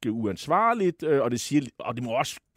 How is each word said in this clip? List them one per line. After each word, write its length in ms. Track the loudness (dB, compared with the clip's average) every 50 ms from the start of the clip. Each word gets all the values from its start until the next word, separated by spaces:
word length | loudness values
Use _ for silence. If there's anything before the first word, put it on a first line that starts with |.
| -4 -4
uansvarligt, 920 | -2 -2 -2 -4 -4 -4 -2 0 2 4 4 2 2 2 2 0 0 0
øh, 200 | 0 2 2 4
og 80 | 4 2
det 100 | 0 -2
siger, 220 | -2 0 0 0 0 0 -8 -8
og 160 | -8 -6 -6
det 100 | -4 -4
må 60 | 0
også 300 | 0 0 0 -2 -6 -12 _ _ _